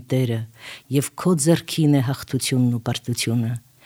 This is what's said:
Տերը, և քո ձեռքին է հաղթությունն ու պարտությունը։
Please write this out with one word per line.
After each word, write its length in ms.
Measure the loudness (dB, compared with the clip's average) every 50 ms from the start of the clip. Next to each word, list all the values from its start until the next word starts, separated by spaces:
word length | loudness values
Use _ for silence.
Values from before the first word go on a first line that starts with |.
| 0 -2
Տերը, 320 | -2 0 0 0 -2 -4 -6 -8 -14 -20 -20 -18 -18 -18 -8 -4
և 220 | -2 -2 -2 -2 -6
քո 180 | -4 0 0 2 2 4
ձեռքին 480 | 2 2 2 0 -4 -2 2 4 4 4
է 80 | 4 2 0
հաղթությունն 640 | -2 -6 -6 -6 -4 -4 -2 0 2 2 2 2 2
ու 80 | 0 -2 -4
պարտությունը։ 640 | -4 -4 -4 -6 -4 -4 -2 -2 0 0 0 -2 -4 -6 -8 _ _ _ -20